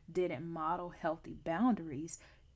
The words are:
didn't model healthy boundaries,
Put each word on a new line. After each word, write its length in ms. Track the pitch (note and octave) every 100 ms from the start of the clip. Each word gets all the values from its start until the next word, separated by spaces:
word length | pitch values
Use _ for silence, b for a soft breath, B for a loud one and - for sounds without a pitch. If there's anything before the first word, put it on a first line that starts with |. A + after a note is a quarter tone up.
| -
didn't 360 | F3 F3+ C#3+ E3
model 440 | E3 D#3+ F3+ F3
healthy 460 | - E3 D#3+ - -
boundaries, 720 | - F3 B3+ G3+ E3 C3+ E3 - B B -